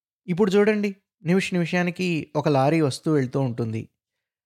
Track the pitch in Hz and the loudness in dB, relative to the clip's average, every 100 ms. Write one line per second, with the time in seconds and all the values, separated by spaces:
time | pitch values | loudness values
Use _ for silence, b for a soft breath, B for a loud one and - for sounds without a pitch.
0 | _ _ - 170 208 202 208 214 208 196 | _ _ -6 0 2 4 4 2 -2 -6
1 | _ _ 156 185 185 180 160 180 175 170 | _ _ 0 0 0 -2 0 0 -2 -2
2 | 180 160 - 151 156 139 135 160 147 - | -2 -2 -4 -2 0 2 2 2 0 -2
3 | 165 151 123 139 135 117 117 110 - _ | 0 0 0 -2 -4 -4 -6 -6 -10 _
4 | _ _ _ _ | _ _ _ _